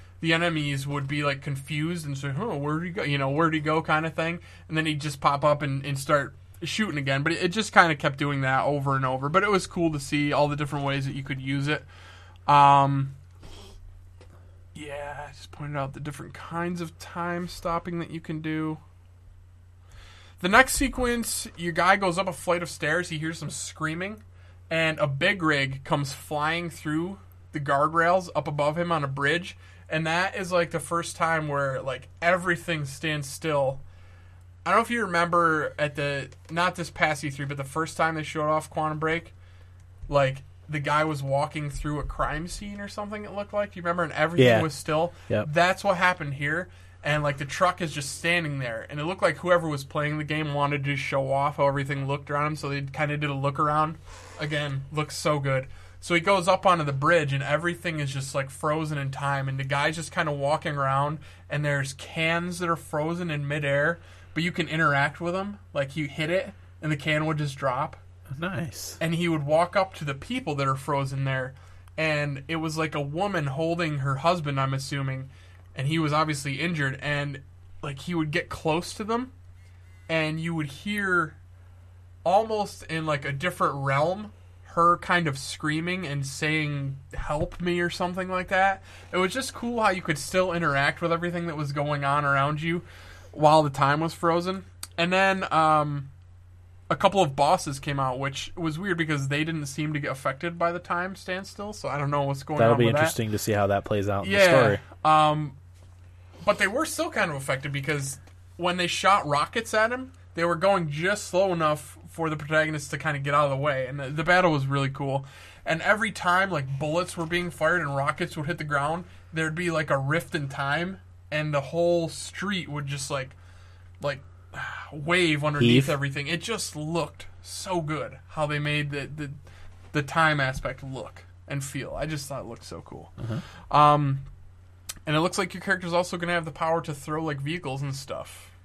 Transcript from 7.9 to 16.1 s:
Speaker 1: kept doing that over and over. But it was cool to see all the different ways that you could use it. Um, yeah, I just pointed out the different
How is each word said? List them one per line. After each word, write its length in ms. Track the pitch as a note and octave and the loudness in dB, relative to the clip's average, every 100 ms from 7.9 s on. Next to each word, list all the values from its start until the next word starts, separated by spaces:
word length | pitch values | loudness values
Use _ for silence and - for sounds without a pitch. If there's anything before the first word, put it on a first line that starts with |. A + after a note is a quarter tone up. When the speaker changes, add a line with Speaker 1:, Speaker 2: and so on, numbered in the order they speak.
| D3 | 6
Speaker 1:
kept 200 | D#3 C3+ | 0 0
doing 240 | C#3+ C#3 | 0 0
that 240 | C3+ C3 | 2 2
over 320 | C3+ D3 C#3 C3+ | 2 0 0 0
and 80 | |
over. 240 | C3 C3 C#3+ | 0 0 2
But 140 | D#3+ | 2
it 80 | G#3 | 4
was 160 | G3 - | 2 0
cool 260 | - E3 | 0 0
to 80 | D3+ | 0
see 320 | C3+ D3 D3 | -2 0 2
all 160 | C3+ D3 | 4 2
the 80 | D3 | 2
different 300 | C#3+ D3 C#3 | -2 -2 0
ways 180 | C#3 | 0
that 100 | C#3 | -2
you 80 | C#3 | -4
could 200 | C#3 C3+ | -6 -6
use 260 | C3 C#3 C#3+ | -2 -2 0
it. 160 | D#3 - - - - - - - | -2 -4 -20 -20 -20 -20 -8 4
Um, 680 | C#3+ C#3+ C#3 C#3 C#3 C3+ - - - - - - - - - - - - - - - - | 8 10 8 6 2 -2 -8 -20 -20 -18 -18 -18 -18 -20 -20 -20 -20 -20 -20 -20 -20 -20
yeah, 520 | - D3 C#3+ C#3+ C#3+ C#3+ | -14 -10 -8 -8 -10 -12
I 40 | |
just 180 | - - | -14 -18
pointed 260 | - D3 D3 | -10 -6 -4
out 160 | C3+ | -4
the 80 | C3+ | -6
different 320 | D3 | -10